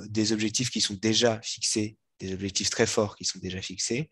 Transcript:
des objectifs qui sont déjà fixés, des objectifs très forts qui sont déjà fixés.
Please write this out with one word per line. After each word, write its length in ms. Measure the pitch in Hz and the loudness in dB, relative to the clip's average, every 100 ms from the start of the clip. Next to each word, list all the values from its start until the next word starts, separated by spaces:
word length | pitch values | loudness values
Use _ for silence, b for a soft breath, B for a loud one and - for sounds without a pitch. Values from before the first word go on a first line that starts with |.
| 101 | -2
des 240 | 107 107 | 0 2
objectifs 360 | 110 110 107 123 | 2 0 0 -2
qui 120 | 113 | 0
sont 160 | - 101 | 0 2
déjà 400 | 110 110 120 107 | 2 4 4 2
fixés, 560 | - - - 113 107 - _ - | -4 -4 -2 0 -2 -4 _ -12
des 140 | 95 | -8
objectifs 380 | 92 98 - 107 | -4 -2 -2 0
très 160 | - 113 | 2 2
forts 280 | - 104 | 4 0
qui 120 | - - | 0 -6
sont 120 | 92 | -6
déjà 220 | 90 92 | -6 -6
fixés. 480 | - 90 - 117 156 | -8 -6 -2 -2 -4